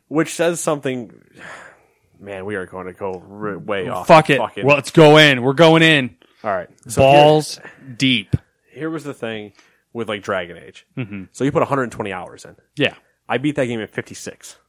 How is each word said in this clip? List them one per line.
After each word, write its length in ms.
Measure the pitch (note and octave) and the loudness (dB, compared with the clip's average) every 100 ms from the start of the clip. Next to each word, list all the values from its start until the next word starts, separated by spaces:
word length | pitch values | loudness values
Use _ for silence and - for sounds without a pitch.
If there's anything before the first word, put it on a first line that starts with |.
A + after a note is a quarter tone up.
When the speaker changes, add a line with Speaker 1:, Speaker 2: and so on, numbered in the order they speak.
| _ | _
Speaker 1:
which 260 | D3 D#3+ - | -4 -4 -2
says 240 | E3+ E3+ | -4 -2
something. 500 | - D3 C3+ B2+ G#2 - _ _ - - - | -4 -4 -6 -8 -10 -18 _ _ -20 -20 -20
<sighs> 500 | _ _ _ _ _ | _ _ _ _ _
Man, 260 | G2+ G2 F#2+ | -16 -12 -8
we 100 | G#2 | -8
are 100 | F2+ | -10
going 200 | F#2 F#2 | -12 -14
to 80 | |
go 200 | F2+ G2 | -10 -10
r-, 440 | F#2 F#2+ G2+ G#2+ F#2 | -10 -14 -12 -10 -10
way 280 | F#2 G2+ F#2 | -6 -6 -4
Speaker 2:
Well, 120 | F#2+ | -4
Speaker 1:
off. 80 | F2+ | 4
Speaker 2:
fuck 220 | D#3+ D#3 | 4 6
it. 80 | C3+ | 0
Speaker 1:
Fucking 280 | G#2+ - B2 | -2 -2 0
Speaker 2:
Well, 100 | C#3+ | 0
let's 160 | - | 2
go 260 | E3+ D3+ D3+ | 6 8 8
in. 240 | D3+ B2+ | 6 4
We're 100 | B2 | 0
going 280 | C#3 E3 D#3+ | 4 4 6
in. 320 | D#3+ D3+ B2 - _ _ | 4 2 -2 -10 _ _
Speaker 1:
All 80 | A2 | -6
right. 180 | F#2+ - _ - | -6 -8 _ -8
So 140 | - | 2
Speaker 2:
Balls 560 | C3+ C#3+ D3+ D3+ D3 - | 6 8 6 4 0 -10
Speaker 1:
here, 140 | - - C3+ A#2+ | -18 -20 -20 -4
Speaker 2:
deep. 380 | C3 A#2+ F#2+ - - _ _ | -2 -2 -2 -6 -8 _ _
Speaker 1:
here 180 | B2 D#3+ | -12 -10
was 140 | D#3+ | -10
the 100 | C#3 | -12
thing 400 | C3 A2+ A2 G#2 _ _ _ _ | -12 -10 -12 -14 _ _ _ _
with, 160 | A#2 G#2+ | -10 -8
like, 140 | G#2 | -8
Dragon 340 | F#2+ G2 F2 E2 | -6 -6 -6 -14
Age. 280 | - - _ - | -20 -20 _ -12
Speaker 2:
Mm-hmm. 280 | A2 G2+ F#2+ | -12 -12 -16
Speaker 1:
So 120 | - | -6
you 80 | C3+ | -4
put 100 | D#3 | -2
a 40 | A#2+ | -2
hundred 260 | C#3 A#2+ | -2 -6
twenty 200 | - G#2 | -8 -10
hours 320 | F#2 D#2+ C2+ E2 | -10 -12 -18 -20
in. 100 | E2+ _ - | -20 _ -6
Speaker 2:
Yeah. 200 | A#2+ - _ _ - | -4 -6 _ _ -8
Speaker 1:
I 80 | A#2+ | -6
beat 180 | D3 D3 | -6 -6
that 100 | B2 | -6
game 140 | A#2 | -6
in 80 | G#2 | -10
fifty-six. 680 | - - - - - - - | -12 -14 -16 -18 -18 -20 -20